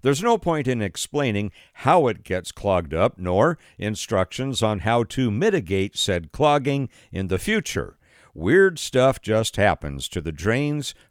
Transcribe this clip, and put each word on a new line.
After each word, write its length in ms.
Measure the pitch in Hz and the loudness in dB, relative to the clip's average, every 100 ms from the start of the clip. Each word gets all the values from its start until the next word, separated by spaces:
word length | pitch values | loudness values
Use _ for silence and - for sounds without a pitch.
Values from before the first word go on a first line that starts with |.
There's 180 | 131 143 | 0 0
no 160 | 226 233 | 2 0
point 300 | - 156 127 | 0 -2 0
in 160 | 123 | -2
explaining 680 | 101 - - 143 135 101 104 - - | -2 -6 -6 -2 0 -2 -4 -8 -20
how 340 | - - 165 131 | -4 2 4 4
it 160 | 110 | 0
gets 280 | - 92 87 | -4 -6 -6
clogged 420 | - 101 92 80 | -6 0 0 0
up, 240 | 80 110 - | 0 0 0
nor 400 | 90 92 143 165 _ - | -2 2 2 2 _ -8
instructions 840 | 104 107 - 101 95 - 131 123 | -6 -6 -2 0 0 -2 -6 -2
on 180 | 110 104 | 0 0
how 240 | 95 120 113 | 0 0 0
to 260 | - 123 | -2 0
mitigate 640 | 104 208 190 87 95 98 - | 0 0 0 0 -2 -2 -2
said 340 | - 90 80 | -2 -2 -4
clogging 580 | - 151 147 135 139 131 _ _ | 0 2 2 0 -4 -4 _ _
in 160 | - 95 | -6 -2
the 120 | 90 | -2
future. 580 | - 220 - - 55 - _ _ _ - | 0 -2 -2 -6 -6 -10 _ _ _ -6
Weird 420 | 85 175 196 165 | 2 6 4 2
stuff 420 | - 127 131 131 | -2 2 2 2
just 360 | - 110 113 - | 0 0 0 2
happens 520 | 101 80 76 69 - | 2 2 -4 -10 -8
to 120 | - | -8
the 100 | 80 | -8
drains 600 | 73 95 120 147 147 139 - _ | -4 -2 0 -2 -4 -8 -12 _